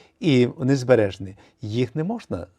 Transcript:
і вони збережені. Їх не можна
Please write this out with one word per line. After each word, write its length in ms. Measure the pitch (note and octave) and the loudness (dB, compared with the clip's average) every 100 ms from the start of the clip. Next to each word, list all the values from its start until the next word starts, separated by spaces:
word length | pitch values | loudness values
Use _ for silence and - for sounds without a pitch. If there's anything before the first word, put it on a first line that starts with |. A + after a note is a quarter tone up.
| - - | -20 -4
і 260 | F#3+ B2+ B2 | 2 4 2
вони 300 | - C3 C#3 | 0 0 0
збережені. 600 | B2+ B2 G2+ - F#2+ - _ - | 4 2 2 -2 -14 -16 _ -14
Їх 340 | G#2+ A2+ B2 D#3 | -6 -2 -2 -4
не 80 | |
можна 440 | E3 A#3 - F2+ F2 | -6 -8 -8 -10 -10